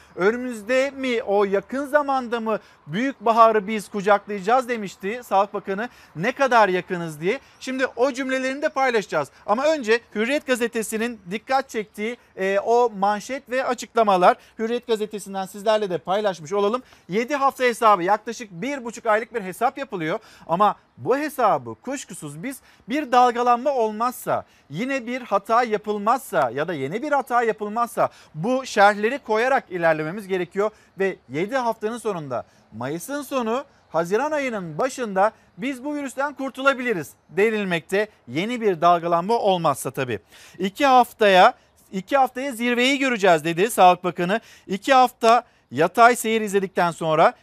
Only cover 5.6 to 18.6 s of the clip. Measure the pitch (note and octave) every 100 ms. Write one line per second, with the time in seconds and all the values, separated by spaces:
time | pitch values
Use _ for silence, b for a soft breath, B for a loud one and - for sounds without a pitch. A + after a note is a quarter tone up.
5.6 | G3 F#3+ B3 B B D3 G#3 B3+ C4+ A#3+
6.6 | G3+ F#3 F3 F3+ E3 D3+ E3+ C4 b b
7.6 | - C4 C4 - C4+ B3 C4 C4 C4 C4+
8.6 | D4+ C#4+ C4 A#3 - D#3+ C#3 b - A3
9.6 | D4+ D#4 G#3+ A#3 _ G#3 A3+ D4 - B3
10.6 | A#3 A3+ G#3 A3 A#3 A3 F3+ G#3+ - C4
11.6 | C4 A#3 G3+ - G#3+ A#3+ b - F#3+ G3
12.6 | - A#3+ A#3+ G3 G3 G#3 - C4+ - B3+
13.6 | C4 B3+ - A3+ A3 F#3 F#3 B3 b -
14.6 | A3 A#3+ - A3 G#3 G#3 G3 G3 F#3+ G3+
15.6 | G3+ G#3+ G#3 E3 - G3 G#3 E3+ D3+ G3+
16.6 | G3+ B3+ - b b G3 A#3+ C#4+ C4+ B3+
17.6 | B3 A3+ A3+ G3+ F3 G#3+ - A3 G#3+ E3+